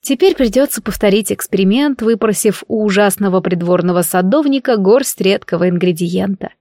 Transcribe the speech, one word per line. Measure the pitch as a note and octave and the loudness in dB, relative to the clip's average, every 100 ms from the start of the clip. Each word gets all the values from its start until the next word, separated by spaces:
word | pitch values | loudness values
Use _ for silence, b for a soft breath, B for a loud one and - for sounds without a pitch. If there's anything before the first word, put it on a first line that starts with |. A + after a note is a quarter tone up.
Теперь | - C4+ G4 | -4 2 2
придется | - B3+ A3 C#4+ - | 2 0 2 0 -2
повторить | - - G#3 G3 G#3+ | -8 -2 0 0 0
эксперимент, | G3+ - - F#3+ A3 D4 C4 | -6 -4 0 2 2 0 -2
выпросив | A3 A3+ A3 G3+ A3 F#3+ - | -2 0 0 0 -2 -2 -6
у | A3 | -2
ужасного | G#3+ G3 G3+ F#3+ G3+ F#3 | 0 2 2 2 0 0
придворного | F3+ F3+ E3+ F3+ F3+ F3+ | 0 -2 0 0 2 0
садовника | F3 F#3 F#3 C4+ D4 C4+ B3+ A3+ | 0 0 2 2 2 0 0 0
горсть | F#3+ A#3+ C#4 - | 4 2 2 -2
редкого | F#3+ G3 - E3+ F3+ | 0 0 -2 -2 0
ингредиента. | F3 F3+ E3+ F3+ F3+ G3 F#3+ - _ | 0 0 -2 -2 -2 -4 -4 -8 _